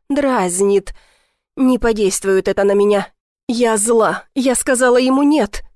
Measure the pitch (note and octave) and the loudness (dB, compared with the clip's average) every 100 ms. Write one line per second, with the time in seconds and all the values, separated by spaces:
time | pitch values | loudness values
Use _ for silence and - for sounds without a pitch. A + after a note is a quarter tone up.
0 | - C#4+ C#4 B3 F3+ F3+ G3+ G3 G3 - | -6 -2 0 0 -2 0 0 0 -2 -16
1 | _ _ _ _ _ - B3+ B3+ A#3 A3 | _ _ _ _ _ -2 0 2 0 0
2 | G3 - G3 F#3+ G3 G3 G3+ G3+ G#3 G3+ | 0 -2 -2 0 0 0 0 2 2 0
3 | F3+ _ _ _ - A#3 A#3 A3 A3 A#3 | -4 _ _ _ -6 -2 0 0 0 2
4 | F#3+ E3+ - C4+ B3+ A#3+ - B3 B3+ B3 | 0 -2 -8 -4 -2 -2 -2 0 2 2
5 | B3+ C4 C#4+ D4+ G3+ - - | 2 2 2 2 -2 -6 -16